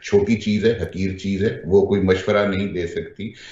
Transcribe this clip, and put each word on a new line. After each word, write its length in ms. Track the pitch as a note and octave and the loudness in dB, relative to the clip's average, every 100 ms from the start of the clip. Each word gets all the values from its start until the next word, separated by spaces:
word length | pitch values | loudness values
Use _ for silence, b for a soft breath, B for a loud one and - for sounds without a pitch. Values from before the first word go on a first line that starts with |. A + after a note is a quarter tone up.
छोटी 340 | - G2+ G2+ A2+ | 0 2 2 0
चीज 300 | G#2+ G#2 A2 | 0 2 2
है, 160 | A#2+ | 0
हकीर 360 | E2+ F2+ F#2+ F#2+ | -4 -4 -4 -4
चीज 260 | G2 G2 | -4 -2
है, 180 | G#2+ C3+ E2 | -2 -4 2
वो 160 | G2 | 4
कोई 180 | F#2+ G2+ | 4 4
मशवरा 460 | F#2+ F#2 - G2+ G2+ | 4 2 2 2 2
नहीं 260 | F#2+ G2 | -2 -4
दे 140 | F2+ E2 | -4 -6
सकती, 480 | - - - G#2+ - B | -6 -10 -10 -12 -14 B